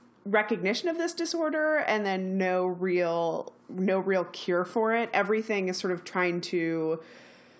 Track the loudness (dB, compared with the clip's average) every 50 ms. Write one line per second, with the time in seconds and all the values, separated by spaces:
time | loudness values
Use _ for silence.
0 | -20 -20 _ _ -6 2 2 2 2 2 0 0 0 0 -2 0 -2 -2 -2 -2
1 | -2 -2 -2 -4 -4 -2 -2 -2 0 0 0 0 0 2 2 0 2 0 0 0
2 | 0 0 -2 -2 -2 -2 0 0 2 2 2 2 0 0 -2 -2 0 2 2 2
3 | 2 2 2 0 0 0 -2 -4 -6 -8 -14 -20 -16 -10 -4 0 2 2 2 2
4 | 2 2 2 2 0 -2 -6 -8 -2 0 2 2 0 0 0 0 2 2 2 0
5 | 0 0 2 2 2 2 2 0 0 0 -2 0 0 -2 -2 -2 -2 -2 -2 -4
6 | -6 -4 0 0 2 2 0 -2 -4 -2 -2 0 0 0 0 0 0 -2 -2 -4
7 | -6 -16 -20 -20 -20 -20 -20 -20 -20 -20 -20